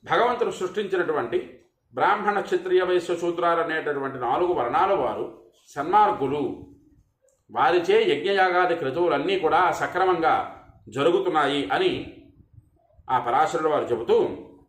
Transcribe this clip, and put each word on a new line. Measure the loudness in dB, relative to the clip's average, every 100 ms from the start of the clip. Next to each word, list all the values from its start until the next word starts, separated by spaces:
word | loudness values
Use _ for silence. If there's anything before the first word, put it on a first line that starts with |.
| 0
భగవంతుడు | 0 2 0 -2
సృష్టించినటువంటి | -2 -6 -4 -4 -2 0 -2 -2 -4 -6 -18 _ _ _
బ్రాహ్మణ, | 0 0 2 0 -2
క్షత్రియ, | -2 -4 2 2
వైశ్య, | 2 0 0 -4
శూద్రాలు | -2 0 0 0
అనేటటువంటి | 0 -4 -4 -4 -6 -6
నాలుగు | -2 0 0
వర్ణాల | 0 0 0 2
వారు | 0 0 -4 -8 -12 -20 _ _ -8
సన్మార్గులు. | 0 4 4 2 -2 -2 -4 -6 -14 -20 _ _ _ _ _ _ _
వారిచే | 0 2 2 4 2 4
యజ్ఞయాగాది | 0 0 2 2 2 0
క్రతువులన్నీ | 0 -2 0 0 0 0 0
కూడా | 2 2 2
సక్రమంగా | 0 -4 0 0 2 2 2 -2 -12 -20 -20 -12
జరుగుతున్నాయి | 0 2 2 2 0 0 0 -2
అని | 0 0 -2 -8 -16 -20 _ -20 -20 _ _ _ _ -2
ఆ | -2
పరాశరుల | 0 2 2 0 0
వారు | 0
చెబుతూ | 0 -4 2 2 2 -4 -14 -20